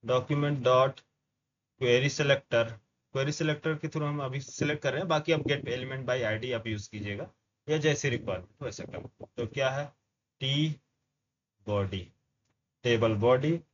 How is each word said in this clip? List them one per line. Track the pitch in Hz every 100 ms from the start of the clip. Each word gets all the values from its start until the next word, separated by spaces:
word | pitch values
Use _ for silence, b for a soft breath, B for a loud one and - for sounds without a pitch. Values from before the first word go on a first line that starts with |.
document | 117 127 - 147 143 143
dot | 123 127 135 - _ _ _ _ _ _ _ _
query | 127 120 139
selector, | 139 143 135 - 117 117 113 _ _ _
query | 135 139
selector | 151 156 151 160
के | 156 156
through | 156 147
हम | 147
अभी | 135 135
select | 135 - 147 151
कर | 139
रहे | 127
हैं, | 180
बाकी | 151 151
आप | 156
get | 131 139
element | 127 123 131 131 127
by | 127 113 107
I |
D | 127
आप | 117 113
यूज़ | 107 -
कीजिएगा | 104 104 101 - _ _ _ -
या | 156
जैसे | 156 143 143
requirement | 120 - 92 90 _
वैसे | 127 -
करो। | 87 82 - _ - -
तो | 117
क्या | 139 135
है, | 135 147 _ _ _ _ _
टी | 131 143 156 147 _ _ _ _ _ _ _ _ -
body, | 101 95 95 90 _ _ _ _ _ _ _
table | 123 117 113
body | 107 117 127 147 170 -